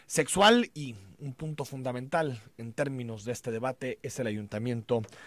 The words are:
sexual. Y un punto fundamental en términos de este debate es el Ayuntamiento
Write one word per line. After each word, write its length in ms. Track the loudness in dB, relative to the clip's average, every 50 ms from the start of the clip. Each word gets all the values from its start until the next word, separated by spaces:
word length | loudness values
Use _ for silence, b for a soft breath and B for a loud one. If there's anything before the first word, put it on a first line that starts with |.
| B
sexual. 680 | B 0 0 0 2 4 8 8 10 10 8 6 2 -2
Y 220 | -8 -8 -8 -8 -12 -16 -20 -16 -12
un 140 | -10 -10 -8
punto 320 | -8 -8 -6 -6 -6 -6
fundamental 760 | -6 -6 -6 -4 -4 -4 -4 -4 0 0 0 2 0 -2 -6 -10 -14 -16 -12
en 140 | -12 -6
términos 540 | -4 -2 -2 -2 -2 -4 -6 -6 -8 -8 -6
de 80 | -6 -6
este 180 | -6 -4 -4
debate 480 | -4 -2 -2 -4 -4 -4 -6 -6 -6 -6 -8
es 140 | -8 -4 -4
el 80 | -2 -2
Ayuntamiento 720 | -2 -4 -6 -6 -6 -4 -2 -2 -4 -4 0 0 0 0 0 -2 B B B